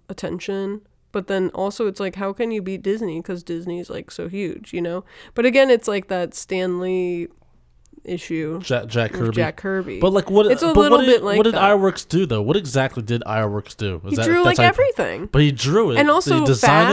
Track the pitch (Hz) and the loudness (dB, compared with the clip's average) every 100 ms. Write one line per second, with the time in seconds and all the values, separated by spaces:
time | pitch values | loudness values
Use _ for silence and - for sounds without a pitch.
0 | - 196 160 175 - 196 196 214 - _ | -18 -12 -10 -10 -8 -6 -6 -10 -14 _
1 | _ 202 185 190 185 - 196 - 214 190 | _ -10 -4 -2 -2 -4 -6 -4 -6 -4
2 | - 190 196 196 233 220 190 190 196 220 | -8 -6 -8 -6 -6 -6 -6 -6 -4 -4
3 | 208 160 170 180 170 170 180 175 175 - | -4 -8 -8 -10 -10 -10 -8 -10 -10 -12
4 | - - 170 196 180 - - 175 170 180 | -12 -12 -10 -8 -8 -10 -10 -8 -6 -8
5 | - - - - 247 262 269 233 226 202 | -12 -20 -10 0 4 6 6 4 2 -4
6 | 202 185 175 - - 185 185 180 185 185 | -4 -4 -4 -8 -6 -4 -2 -4 -4 -2
7 | 180 175 170 _ _ _ _ _ _ - | -2 -4 -8 _ _ _ _ _ _ -20
8 | - 175 - 165 151 180 180 120 110 117 | -10 -10 -6 -6 -6 -8 -4 -4 -2 -4
9 | 110 - 113 110 156 - 196 190 180 98 | -4 -2 -2 0 -2 -4 -6 -6 -6 -2
10 | 180 190 190 202 214 262 330 311 294 - | 0 0 2 4 4 2 4 4 6 6
11 | 254 240 202 208 220 220 196 202 190 - | 6 4 4 2 2 4 4 4 2 -2
12 | - 165 170 110 104 196 151 135 131 127 | -2 0 0 0 0 -2 0 -2 -2 -4
13 | 107 120 107 110 107 104 - - 104 85 | -4 -4 -2 -2 -2 -4 -8 -8 -6 -6
14 | 95 - - 349 349 359 359 466 539 - | -4 -2 2 4 4 4 4 4 0 0
15 | 127 98 196 139 147 123 127 196 202 - | -4 -6 0 4 4 2 0 2 2 4
16 | 294 320 381 330 285 120 240 160 - | 4 2 2 2 4 4 4 6 4